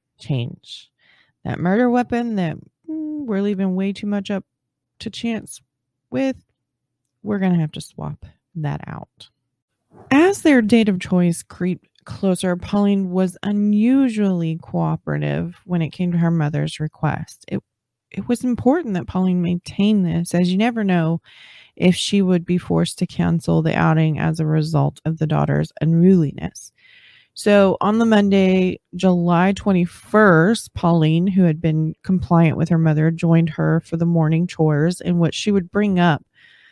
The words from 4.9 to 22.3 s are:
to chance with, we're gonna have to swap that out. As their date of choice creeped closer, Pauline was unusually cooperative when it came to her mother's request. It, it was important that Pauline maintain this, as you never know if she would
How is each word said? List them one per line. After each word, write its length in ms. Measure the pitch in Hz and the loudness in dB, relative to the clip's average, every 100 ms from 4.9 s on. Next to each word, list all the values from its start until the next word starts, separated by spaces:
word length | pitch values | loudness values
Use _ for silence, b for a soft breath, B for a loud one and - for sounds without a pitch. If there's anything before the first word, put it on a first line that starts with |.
| _ | _
to 100 | 220 | -14
chance 520 | - 233 220 - - _ _ _ _ _ 247 | -8 -6 -6 -10 -20 _ _ _ _ _ -4
with, 220 | 269 262 _ _ _ _ _ _ _ _ | -4 -4 _ _ _ _ _ _ _ _
we're 160 | 202 208 | -6 -2
gonna 200 | 190 175 | 0 0
have 140 | 156 | 0
to 80 | - | -6
swap 440 | - - 151 156 - _ _ 165 | -16 -12 -12 -12 -18 _ _ -8
that 260 | 147 147 - | -8 -8 -10
out. 420 | - - _ - _ _ _ _ _ _ - - | -14 -16 _ -20 _ _ _ _ _ _ -20 0
As 300 | 269 359 403 | 4 4 2
their 200 | 320 269 | 2 4
date 260 | 214 233 214 | 4 2 2
of 120 | 185 | -2
choice 440 | - 180 175 170 | 0 2 2 0
creeped 460 | - - 180 180 _ _ - | -8 -6 -6 -6 _ _ -18
closer, 500 | - 196 180 185 180 | -4 -2 0 -2 -4
Pauline 560 | - 202 202 196 185 | -2 0 2 0 0
was 260 | 180 185 170 | 0 -2 -2
unusually 1120 | 208 208 208 208 226 269 262 214 196 180 165 160 | -4 0 2 2 2 2 2 0 0 0 -2 -6
cooperative 1000 | - 175 160 160 - 147 147 143 170 175 - | -6 -4 -2 -4 -4 -4 -2 -4 -6 -12 -6
when 160 | 175 | -4
it 80 | 156 | -4
came 240 | - 180 | -4 -2
to 40 | 175 | 0
her 140 | 170 | 0
mother's 480 | 165 151 147 151 - | 0 0 -2 -6 -6
request. 640 | 151 - 156 - 160 - - | -10 -4 -4 -4 -6 -14 -10
It, 120 | 196 - _ _ _ _ | -10 -10 _ _ _ _
it 180 | - 196 | -12 -4
was 160 | 240 254 | -4 -2
important 480 | 233 247 320 269 | 0 0 0 -2
that 140 | 180 - | -6 -4
Pauline 340 | 185 185 180 | -2 0 0
maintain 600 | 175 175 - - 202 214 | -2 -4 -6 -2 2 2
this, 300 | 175 165 170 | 2 -2 -2
as 160 | 175 180 | 0 0
you 80 | 185 | 0
never 280 | 226 233 202 | -2 -2 0
know 360 | 180 160 165 b b b b b - | 0 0 -2 b b b b b 0
if 200 | 180 175 | 2 2
she 260 | - 202 | 0 0
would 240 | 185 | 2